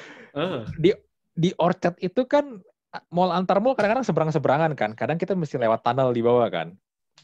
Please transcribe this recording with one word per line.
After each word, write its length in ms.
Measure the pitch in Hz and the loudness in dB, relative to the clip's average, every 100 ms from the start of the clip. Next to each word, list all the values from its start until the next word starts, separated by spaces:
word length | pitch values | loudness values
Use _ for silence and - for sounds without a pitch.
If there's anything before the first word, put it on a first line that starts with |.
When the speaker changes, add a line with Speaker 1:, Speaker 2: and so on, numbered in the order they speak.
| - - - | -20 -20 -14
Speaker 1:
Ah. 360 | 143 175 143 110 | -8 -6 -6 -10
Speaker 2:
Di, 180 | - 165 - _ _ _ | 0 0 0 _ _ _
di 200 | - 170 - | -2 -2 2
Orchard 400 | 165 180 175 175 | 0 0 -2 -2
itu 280 | 180 247 254 | -4 -2 0
kan 340 | 285 285 214 - _ _ 175 - | 0 0 -8 -20 _ _ -20 -6
mall 240 | 170 185 | 0 0
antar 280 | 170 185 190 | 0 2 2
mall 120 | 240 | 2
kadang-kadang 320 | 254 208 247 | 2 0 0
seberang-seberangan 680 | 233 160 156 151 131 139 160 | 0 0 0 0 2 2 0
kan. 180 | 147 107 | 0 -4
Kadang 220 | 110 113 160 | -4 -4 -2
kita 160 | 180 | -2
mesti 240 | 190 156 131 | -2 -4 0
lewat 220 | 117 113 | 0 2
tunnel 320 | 120 127 131 | 0 0 0
di 80 | 120 | 2
bawah 300 | 117 120 113 | 2 2 2
kan. 260 | 87 82 92 _ _ _ _ | -2 -6 -12 _ _ _ _